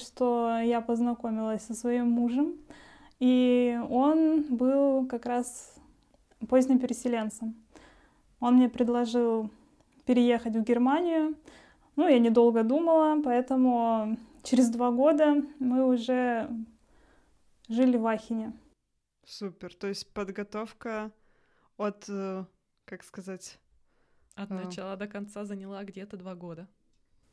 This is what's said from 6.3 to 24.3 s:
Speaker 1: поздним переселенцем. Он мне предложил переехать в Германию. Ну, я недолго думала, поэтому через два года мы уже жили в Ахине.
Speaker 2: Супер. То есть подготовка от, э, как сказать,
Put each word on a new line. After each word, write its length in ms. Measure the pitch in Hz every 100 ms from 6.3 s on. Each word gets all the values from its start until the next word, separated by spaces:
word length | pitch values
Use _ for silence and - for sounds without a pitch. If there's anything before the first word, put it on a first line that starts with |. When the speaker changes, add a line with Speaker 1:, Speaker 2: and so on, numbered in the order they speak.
| - 226
Speaker 1:
поздним 320 | 254 262 254
переселенцем. 760 | 254 233 247 233 220 - 226 226 _ - - _ _ _ _ -
Он 160 | 240 254
мне 140 | 247
предложил 800 | 240 233 240 233 240 233 226 214 - _ _ _ _ -
переехать 500 | 247 240 233 233 226
в 60 |
Германию. 720 | 220 240 262 302 349 320 311 302 - - - _ _ 285
Ну, 120 | 339
я 120 | 247
недолго 440 | 233 226 233 226
думала, 560 | 226 294 330 320 311 302
поэтому 920 | 285 240 254 262 254 240 226 226 214 220 - -
через 260 | - 247 233
два 220 | 233 247
года 520 | 240 294 302 302 294 285 -
мы 260 | 254 254 262
уже 600 | 247 233 254 247 226 - 226 226 _ _ _ _ _ _ _ _ _ -
жили 300 | 226 254 240
в 80 | 226
Ахине. 480 | 220 - 226 220 - _ _ _ _ _ _ _
Speaker 2:
Супер. 480 | - 202 - 180
То 140 | - 202
есть 260 | 196 -
подготовка 1000 | 214 196 196 208 214 220 - 240 220 214 _ _ _ _ _ _ -
от, 280 | 208 202 -
э, 380 | 202 190 190 185 _ _ _ -
как 180 | 180
сказать, 560 | - - 185 185 - - _ _ _ _ _ _ _